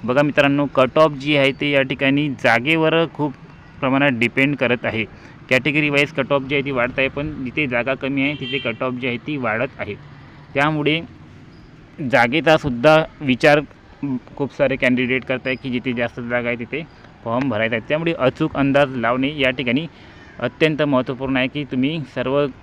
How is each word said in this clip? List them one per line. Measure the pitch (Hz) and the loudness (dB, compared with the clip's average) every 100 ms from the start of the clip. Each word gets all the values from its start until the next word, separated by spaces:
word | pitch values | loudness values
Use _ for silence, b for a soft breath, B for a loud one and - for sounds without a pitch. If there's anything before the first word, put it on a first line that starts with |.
बघा | 110 127 | 0 2
मित्रांनो, | 147 131 143 139 143 - | 2 4 2 2 0 2
कट | 127 156 | 2 4
ऑफ | 156 | 2
जी | 147 139 151 | 2 0 2
आहे | 139 139 | 2 0
ते | 147 | 0
या | 139 | 0
ठिकाणी | 131 135 139 143 151 123 | 0 0 0 2 0 0
जागेवर | 127 117 127 165 156 160 165 | 2 2 2 2 2 2 0
खूप | - 147 127 - - - - | -2 -6 -6 -20 -20 -20 -6
प्रमाणात | 135 135 143 | 0 2 2
डिपेंड | 120 120 - 135 147 | 2 0 2 0 2
करत | 123 120 117 | 0 0 -2
आहे. | 110 107 B B B - | -4 -6 B B B 0
कॅटेगरी | 127 135 147 151 | 0 2 0 0
वाईज | 143 143 | 0 0
कट | - 123 | -2 -2
ऑफ | 143 | -2
जी | 131 143 | 0 -4
आहे | 139 | -2
ती | |
वाढत | 135 120 127 | -2 -2 0
आहे, | 135 | -2
पण | 139 151 143 127 | -2 -8 -8 -8
जिथे | 117 147 | -4 -2
जागा | 120 120 | -2 -2
कमी | 131 135 139 | -4 -4 -2
आहे | 139 147 | -2 -4
तिथे | 127 135 | -6 -6
कट | 127 113 | -6 -4
ऑफ | 131 | -6
जी | 127 127 | -4 -6
आहे | 120 | -6
ती | 135 147 | -6 -6
वाढत | 120 110 123 - | -2 -2 -4 -6
आहे. | 107 101 - B B B - | -10 -10 -14 B B B -8
त्यामुळे | - 147 156 147 160 - - - - - - - - - - 139 | 0 0 2 0 -2 -4 -18 -20 -20 -20 -20 -20 -20 -20 -10 0
जागेचासुद्धा | 127 120 151 151 156 147 120 139 156 160 - | 2 4 2 4 2 2 2 6 6 4 -6
विचार | 147 123 156 147 139 - - - 143 127 - - | -2 2 4 4 2 -14 -20 -10 -6 -6 -8 -8
खूप | 135 | -8
सारे | - 139 131 | 0 0 2
कॅन्डिडेट | 127 123 123 131 120 | 2 2 0 -2 -2
करत | 131 131 | -4 -2
आहे | 127 | -4
की | 135 | -4
जिथे | 123 120 | -4 -4
जास्त | 120 117 - | -2 -4 -4
जागा | 120 120 120 | -4 -2 -2
आहे | 120 | -4
तिथे | 113 135 160 B B - | -6 -8 -10 B B -14
फॉर्म | 117 117 139 | -4 -2 -2
भरायचा | 107 113 113 | 0 0 -2
आहे. | 120 | -2
त्यामुळे | 147 165 | -2 -2
अचूक | 165 127 - 156 139 | 0 -2 0 -4 0
अंदाज | 139 135 143 131 | 2 2 2 0
लावणे | 113 127 135 151 | 0 0 -2 0
या | 131 | 0
ठिकाणी | 127 123 123 165 B B B B B | 0 -2 -2 -2 B B B B B
अत्यंत | 123 - 156 147 | -6 0 0 2
महत्त्वपूर्ण | 147 131 127 127 135 131 | 2 2 0 -6 -2 -2
आहे | 131 | -2
की | 147 | -4
तुम्ही | 143 131 131 165 135 - | -4 -2 0 -2 -6 -6
सर्व | 123 139 147 - | -2 0 0 -4